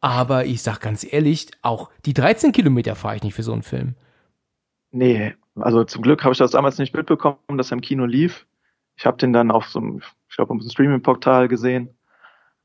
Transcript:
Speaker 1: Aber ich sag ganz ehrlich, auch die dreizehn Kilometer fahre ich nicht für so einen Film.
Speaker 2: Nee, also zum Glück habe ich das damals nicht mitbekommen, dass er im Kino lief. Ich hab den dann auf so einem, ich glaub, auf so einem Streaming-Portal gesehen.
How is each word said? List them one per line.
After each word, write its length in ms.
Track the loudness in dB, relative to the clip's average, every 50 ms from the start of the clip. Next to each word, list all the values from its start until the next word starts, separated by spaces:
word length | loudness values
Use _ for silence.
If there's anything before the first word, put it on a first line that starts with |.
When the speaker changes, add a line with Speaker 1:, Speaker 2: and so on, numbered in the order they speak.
Speaker 1:
Aber 440 | -2 -2 0 0 0 0 0 0 0
ich 160 | -2 -4 -4
sag 200 | -4 -6 -6 -6
ganz 260 | -6 -6 -6 -6 -6 -2
ehrlich, 420 | 0 2 2 2 0 0 -4 -12 -18 _
auch 280 | -4 -4 -4 -4 -8 -16 _ _ -6
die 80 | -2 0
dreizehn 380 | 2 4 2 2 4 2 4
Kilometer 440 | 4 4 4 4 2 2 0 -4 -6
fahre 200 | -6 -8 -8 -8
ich 80 | -6 -8
nicht 120 | -8 -8
für 80 | -8 -8
so 100 | -6 -6
einen 100 | -6 -6
Film. 320 | -6 -8 -6 -6 -6 -8 -12 _ _ _ _ _ _ _ _ _ _ _ _ _ _ _ _ _ _
Speaker 2:
Nee, 420 | -2 2 2 4 4 2 -2 -4 -8 _ _ _ _
also 300 | -4 -2 2 2 2 2
zum 160 | 0 -2 0
Glück 220 | 2 2 2 4 2
habe 80 | 0 4
ich 60 | 4
das 120 | 2 4
damals 260 | 4 2 2 2 0
nicht 160 | -2 -6 -4 -4
mitbekommen, 640 | -6 -2 -2 -2 0 0 -2 -2 -2 _ -8 -6
dass 140 | -6 -4 -4
er 40 | -6
im 60 | -8
Kino 220 | -6 -6 -4 -2 -2
lief. 400 | 0 0 0 0 0 -2 -8 _ _ _ _ _ _ _ _ _ _ _
Ich 80 | -4 -4
hab 120 | -4 -2
den 140 | 0 0 2
dann 180 | 4 4 4 4
auf 200 | 2 0 -2 -4
so 100 | -8 -8
einem, 220 | -8 -6 -8 -10 -16 -20 _ _ _
ich 80 | _ -6
glaub, 140 | -4 -4 -4
auf 80 | -4
so 60 | -8 -8
einem 60 | -6
Streaming-Portal 760 | 0 2 2 2 2 2 2 0 0 2 2 2 4 4 4
gesehen. 420 | 2 0 -2 0 -2 -2 -2 -4 -8 _ _ _ _ _ _ _ _ _ _ _ _ _ _